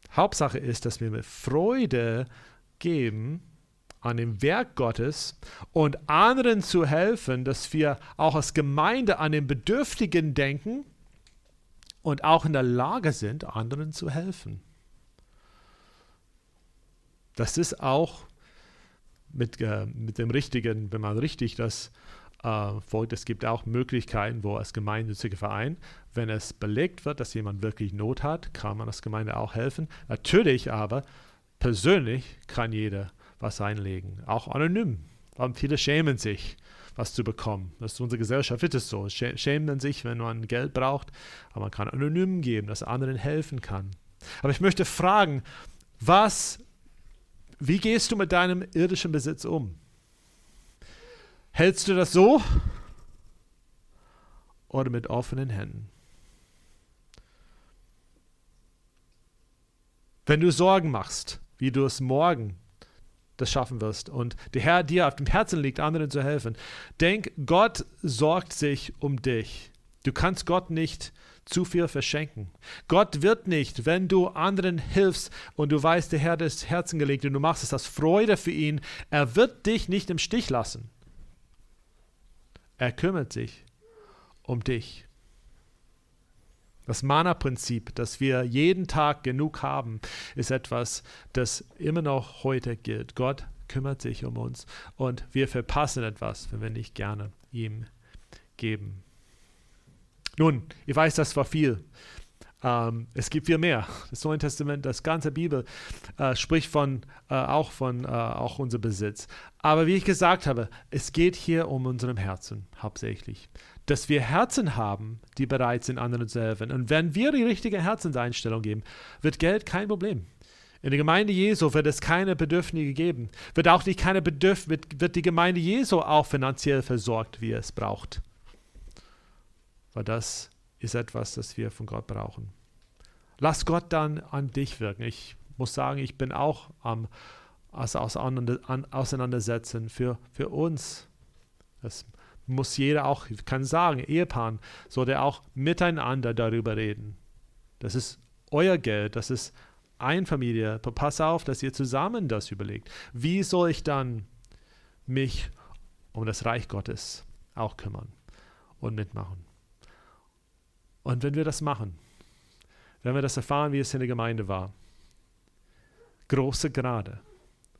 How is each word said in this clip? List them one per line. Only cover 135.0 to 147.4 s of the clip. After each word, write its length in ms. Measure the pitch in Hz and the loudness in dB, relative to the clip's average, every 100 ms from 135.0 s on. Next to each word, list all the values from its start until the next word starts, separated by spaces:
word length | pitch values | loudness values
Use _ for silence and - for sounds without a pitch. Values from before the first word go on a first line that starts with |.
Ich 320 | 117 - - - - - | -8 -8 -16 -20 -18 -6
muss 160 | 127 | -4
sagen, 260 | - 131 139 | -2 -2 -2
ich 180 | 131 - | -6 -4
bin 140 | 131 | -4
auch 380 | - 143 - - - | 0 0 -2 -10 -10
am, 260 | 117 113 113 - - - - _ _ | -6 -4 -6 -12 -20 -20 -20 _ _
also 280 | - 120 - | -8 -4 -2
aus-, 180 | 117 - | -2 -2
an-, 420 | 131 131 120 127 - | -2 -2 -2 -2 -4
an-, 200 | 131 - | -6 -4
Auseinandersetzen 1000 | 131 123 131 127 123 107 117 - 117 110 | -4 -2 -2 -2 -2 -2 -4 -4 -8 -8
für, 280 | - 123 117 - | -4 -4 -4 -10
für 180 | - - | -8 -6
uns. 580 | 143 165 151 - - - _ - - _ _ _ _ | -2 -2 -2 -8 -14 -18 _ -20 -20 _ _ _ _
Das 240 | 110 - - - - - - | -14 -14 -18 -20 -20 -16 -4
muss 320 | 131 131 - | -2 -2 0
jeder 280 | 139 147 139 | 2 2 2
auch, 240 | 131 - | -2 -4
ich 160 | 107 - | -12 -4
kann 180 | 131 | -2
sagen, 360 | 135 160 175 135 | 0 2 4 2
Ehepaaren 600 | 131 160 175 123 113 110 - - - | 0 0 2 0 -2 -4 -10 -20 -6
sollte 340 | 131 127 135 | -2 0 2
auch 220 | 139 - - | 0 -2 -10
miteinander 800 | 131 143 170 175 160 123 131 120 | -2 0 2 2 2 -2 0 0
darüber 420 | 113 113 113 110 110 | 0 0 0 0 -2
reden. 420 | 107 107 107 104 - - | -2 -4 -10 -16 -20 -20